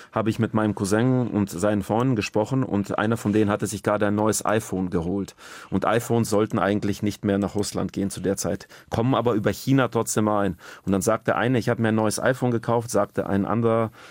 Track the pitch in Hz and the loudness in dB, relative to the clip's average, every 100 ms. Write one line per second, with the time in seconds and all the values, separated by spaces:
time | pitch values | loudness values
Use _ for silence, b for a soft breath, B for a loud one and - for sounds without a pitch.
0 | B 113 107 107 110 110 107 101 98 107 | B -4 -2 0 0 0 0 0 0 2
1 | 127 127 120 104 98 82 104 107 92 107 | 2 2 0 0 -2 0 0 0 0 0
2 | 131 113 98 107 107 131 131 101 98 - | 0 0 0 -2 0 0 0 -2 -2 -2
3 | 107 113 107 104 104 104 104 98 110 104 | 0 0 2 2 4 0 -2 -4 0 0
4 | 104 104 107 101 - 107 - 92 92 87 | 2 2 2 0 0 0 0 -4 -2 -2
5 | 82 98 90 - B B B 95 - 113 | -2 -4 -6 -12 B B B -2 2 0
6 | - 117 113 104 107 104 92 104 101 98 | 2 0 2 2 2 2 2 0 -2 -2
7 | 104 - 104 98 98 104 101 92 95 - | -4 -2 0 0 0 -2 -4 -4 -4 -4
8 | 98 92 90 98 87 98 - B B - | -6 -4 -4 -2 -2 -4 -8 B B -2
9 | 120 117 117 107 104 95 - 135 120 117 | 0 2 2 0 0 -2 0 2 2 0
10 | 110 - 107 104 98 87 B B - 98 | -2 0 2 2 0 -4 B B 0 0
11 | 104 110 - - 113 127 113 113 110 110 | 2 0 0 0 2 2 0 0 2 2
12 | 110 - 120 131 123 117 117 117 117 101 | 2 0 0 0 0 -2 0 -2 0 0
13 | 101 - - 98 98 110 117 113 110 B | 0 -2 -2 0 0 0 2 2 0 B
14 | B | B